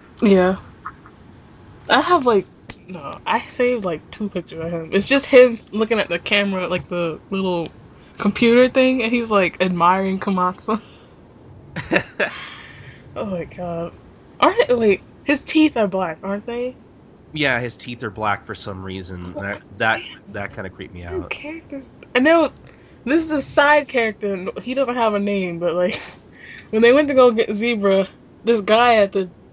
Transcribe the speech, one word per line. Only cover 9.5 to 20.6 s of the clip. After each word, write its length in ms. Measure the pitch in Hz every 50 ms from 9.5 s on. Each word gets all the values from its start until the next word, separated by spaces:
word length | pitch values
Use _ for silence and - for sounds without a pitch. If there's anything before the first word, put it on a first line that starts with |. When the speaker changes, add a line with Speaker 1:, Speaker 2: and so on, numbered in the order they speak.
| - -
Speaker 1:
admiring 580 | 185 185 180 170 170 175 185 190 196 190 190 190
Komatsu. 640 | - 208 190 180 180 185 185 - - - 214 214 -
<laughs> 60 | - - - - - - - - - - - - - - - - - - - - - - - - - - -
Speaker 2:
<laughs> 140 | 202 - - - - - - - - - - - - - - - - - - -
Speaker 1:
Oh 60 | -
my 200 | 208 190 175 160
god. 480 | - - 180 180 175 170 165 170 175 - - - - - - - - - -
Aren't, 380 | - 320 381 453 - - 247 233
wait, 220 | 226 208 196 - - - - - -
his 160 | - 294 285
teeth 360 | - - - 311 311 302 - 247
are 80 | 214
black, 320 | 196 175 190 185 170 156 - -
aren't 220 | 196 196 208 208
they? 280 | - 233 240 247 254 254 - - - - - - - - - - - -
Speaker 2:
Yeah, 280 | 156 147 139 127 120
his 160 | 123 120 -
teeth 260 | - - - 120 - 127
are 60 | 110
black 340 | 92 110 107 107 101 92 -
for 100 | - 104
some 280 | - - 110 98 92 92
reason. 480 | 95 95 95 92 90 92 90 90 90 90
Speaker 1:
Oh, 40 | -
Speaker 2:
That, 160 | 98 98 104
Speaker 1:
I 40 | 101 - - 101 -
Speaker 2:
that, 180 | 113 113 113
Speaker 1:
understand. 380 | 113 - - - - - - 98
Speaker 2:
that 200 | 104 101 98 -
kinda 140 | -